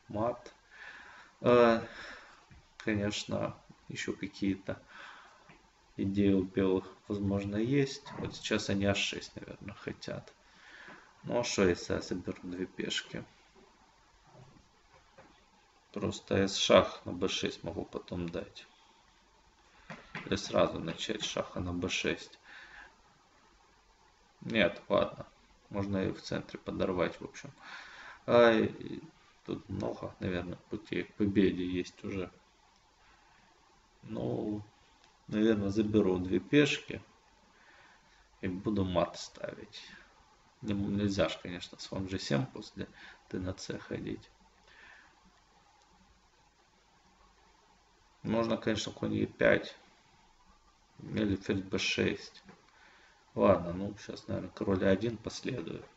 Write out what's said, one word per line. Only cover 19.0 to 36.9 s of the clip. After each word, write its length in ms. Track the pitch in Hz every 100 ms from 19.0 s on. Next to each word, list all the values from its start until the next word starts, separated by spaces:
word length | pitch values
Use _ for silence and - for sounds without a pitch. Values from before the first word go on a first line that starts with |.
| _ _ _ _ _ _ _ - - - - - -
Или 120 | 95
сразу 420 | - 104 87 85
начать 420 | 82 82 - -
с 40 | -
шаха 320 | 98 - 98
на 120 | 90
Б 160 | 87 87
шесть. 520 | - 80 85 - - - - - - - _ _ _ _ _ _ _ _ _ _ _ _ _ _ _
Нет, 400 | - 113 87 - -
ладно. 380 | 95 - - - - - _ -
Можно 360 | 104 98 98 95
и 60 |
в 80 | 95
центре 380 | - 82 - -
подорвать, 640 | - 92 95 90 82 -
в 40 | -
общем. 260 | - - - - - - - - - -
А, 260 | 120 117
и 500 | 110 - - - - 160 - - _ -
тут 220 | 90 -
много, 440 | 95 120 - 98 -
наверное, 400 | 98 87 90 87 -
путей 340 | 107 - 90
к 100 | 87 -
победе 500 | 101 98 92 87 90
есть 380 | 90 87 -
уже. 260 | 101 98 87 - _ _ _ _ _ _ - - _ _ _ _ _ _ _ _
Ну, 580 | 117 113 123 123 110 104 104 _ _ _ - _ -
наверное, 420 | 107 110 104 98
заберу 500 | 101 104 107 95 90
две 200 | 92 98
пешки. 640 | - 143 143 - -